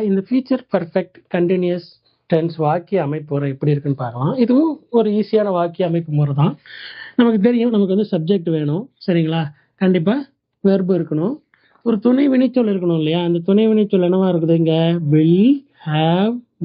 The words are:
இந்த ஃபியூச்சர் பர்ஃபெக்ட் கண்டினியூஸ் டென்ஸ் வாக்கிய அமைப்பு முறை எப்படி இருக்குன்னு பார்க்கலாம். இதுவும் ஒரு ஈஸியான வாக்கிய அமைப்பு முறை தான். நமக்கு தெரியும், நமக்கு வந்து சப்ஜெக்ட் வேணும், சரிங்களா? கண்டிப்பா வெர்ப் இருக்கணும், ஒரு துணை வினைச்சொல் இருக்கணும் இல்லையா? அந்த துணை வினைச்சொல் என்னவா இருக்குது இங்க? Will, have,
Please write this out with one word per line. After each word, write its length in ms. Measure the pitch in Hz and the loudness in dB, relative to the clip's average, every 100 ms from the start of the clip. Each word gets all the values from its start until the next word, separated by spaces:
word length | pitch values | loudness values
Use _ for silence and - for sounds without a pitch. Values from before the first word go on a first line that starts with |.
இந்த 160 | 214 196 | 0 -2
ஃபியூச்சர் 440 | 190 262 262 254 - | 0 -4 -2 -6 -2
பர்ஃபெக்ட் 480 | 190 165 190 180 - - | -4 -2 -6 -6 -14 -6
கண்டினியூஸ் 580 | 175 175 185 175 175 - _ _ _ - | -2 0 0 -2 -4 -8 _ _ _ -2
டென்ஸ் 260 | 165 165 160 | -2 -2 -2
வாக்கிய 420 | 151 170 170 190 | -2 -2 -2 -4
அமைப்பு 300 | 143 156 151 | -2 -6 -6
முறை 160 | 143 139 | -4 -4
எப்படி 220 | 135 147 | -4 -2
இருக்குன்னு 260 | 147 147 135 | -2 -2 -6
பார்க்கலாம். 360 | 123 120 147 262 | -6 -4 -4 0
இதுவும் 380 | 233 254 320 285 - | 2 2 0 -4 -4
ஒரு 180 | 233 214 | 0 0
ஈஸியான 380 | 208 202 214 208 | 0 0 0 0
வாக்கிய 340 | 180 170 170 175 | -2 -2 -2 -2
அமைப்பு 240 | 170 160 | -2 -2
முறை 220 | 147 147 | -2 0
தான். 180 | 139 143 147 - - - - - - | 0 -2 -2 -16 -20 -18 -18 -8 0
நமக்கு 220 | 233 220 | 2 2
தெரியும், 320 | 220 240 240 | 2 2 0
நமக்கு 220 | 214 190 | 0 0
வந்து 120 | 190 208 | 0 0
சப்ஜெக்ட் 440 | 180 160 202 170 | -2 0 -2 0
வேணும், 340 | 160 147 160 262 _ | -2 -2 -4 -6 _
சரிங்களா? 400 | - 170 156 160 151 - _ - | -2 0 0 -2 -6 -10 _ -2
கண்டிப்பா 340 | 190 180 165 269 285 _ _ _ | 0 2 0 -2 -4 _ _ _
வெர்ப் 280 | 196 196 185 | 0 2 0
இருக்கணும், 420 | 180 165 156 185 302 _ _ _ _ | -2 -2 -2 -4 -6 _ _ _ _
ஒரு 120 | 233 214 | -4 0
துணை 260 | 233 254 285 | 2 2 2
வினைச்சொல் 420 | 254 254 254 220 | 2 2 0 0
இருக்கணும் 300 | 196 175 165 | 0 0 0
இல்லையா? 200 | 151 170 | 0 0
அந்த 160 | 175 175 | 0 -2
துணை 260 | 170 202 220 | 2 2 4
வினைச்சொல் 400 | 214 208 190 175 | 2 2 2 2
என்னவா 220 | 185 190 | 2 2
இருக்குது 260 | 175 160 165 | 0 2 2
இங்க? 200 | 160 160 165 170 151 | 2 2 2 0 2
Will, 320 | 151 160 180 233 277 _ _ | 2 4 4 4 2 _ _
have, 480 | 160 151 160 175 214 247 - - | -4 0 2 2 0 -2 -10 -6